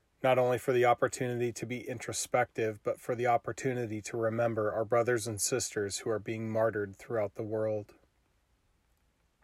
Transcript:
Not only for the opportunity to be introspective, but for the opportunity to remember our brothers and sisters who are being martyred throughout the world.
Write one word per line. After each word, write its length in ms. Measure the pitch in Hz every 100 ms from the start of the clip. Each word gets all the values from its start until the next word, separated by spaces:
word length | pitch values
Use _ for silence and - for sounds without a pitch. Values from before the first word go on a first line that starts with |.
| _ _
Not 160 | 131 127
only 200 | 127 123
for 160 | -
the 100 | 123
opportunity 680 | 120 120 127 - 127 120 120
to 120 | - 113
be 240 | 123 -
introspective, 920 | 120 - 113 - 127 120 - 110 110
but 160 | 120 -
for 160 | - 120
the 120 | 120
opportunity 760 | 120 - - 135 123 113 107
to 160 | - 120
remember 520 | 113 113 117 110 107
our 140 | 110
brothers 440 | 107 120 117 120 113
and 120 | 104
sisters 600 | - 127 - 107 101 -
who 100 | 123
are 100 | 107
being 320 | 107 110 113
martyred 460 | 110 113 104 101 95
throughout 380 | - 117 101 -
the 60 |
world. 520 | 107 110 110 107 101 - _ _ _ _ _ _ _ _ _ _ _ _ _ _